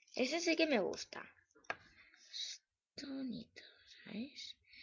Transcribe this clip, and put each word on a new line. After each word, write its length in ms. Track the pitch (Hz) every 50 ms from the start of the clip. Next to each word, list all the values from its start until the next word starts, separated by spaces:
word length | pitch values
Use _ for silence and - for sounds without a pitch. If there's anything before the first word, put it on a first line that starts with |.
| _ _ -
Ese 240 | - 254 254 302 339
sí 160 | 330 339 320
que 120 | 330 330 311
me 120 | 277 214
gusta. 480 | 180 - - - - - - - - - - - _ _ _ - _ - - - - - - - - - - - - -
Es 300 | - - - - - - _ _ _ _ _ _ _ -
bonito, 640 | 269 277 269 269 269 254 214 - 220 - _ - - - - - - - - - -
¿sabes? 500 | - - 202 247 294 - - - - - - _ - - -